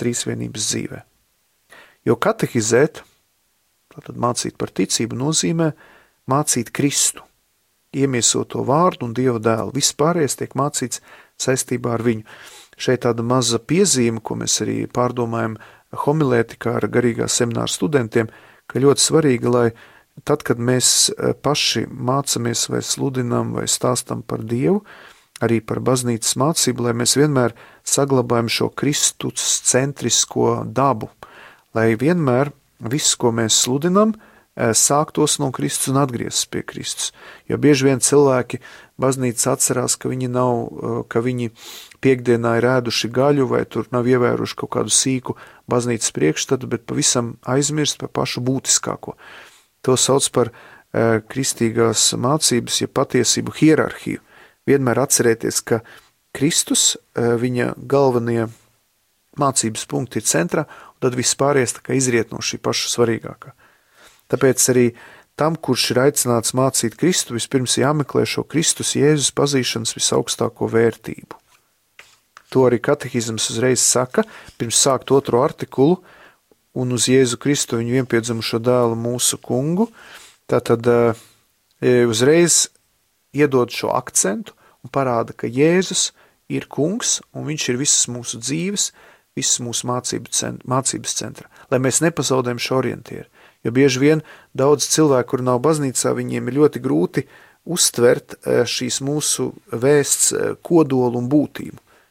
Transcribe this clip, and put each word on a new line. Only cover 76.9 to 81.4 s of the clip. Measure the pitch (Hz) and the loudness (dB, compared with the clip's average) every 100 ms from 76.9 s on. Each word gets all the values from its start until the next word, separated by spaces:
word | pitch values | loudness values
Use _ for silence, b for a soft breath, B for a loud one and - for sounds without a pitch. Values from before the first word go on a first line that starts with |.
uz | 123 123 | 0 4
Jēzu | 131 127 117 | 4 4 2
Kristu, | 139 143 - 120 | -2 -2 -2 -4
viņu | 117 127 | 0 0
vienpiedzimušo | 123 113 117 113 - 117 | 0 0 0 -4 -4 -2
dēlu, | 117 123 120 113 | 2 2 2 0
mūsu | 117 123 - - | -4 -2 -2 -4
kungu. | - 123 143 175 226 B B B B B - | -2 -2 0 0 -2 B B B B B -2
Tātad, | 127 - 117 117 | -2 2 2 4
eh, | 120 120 110 - _ | 4 4 0 -8 _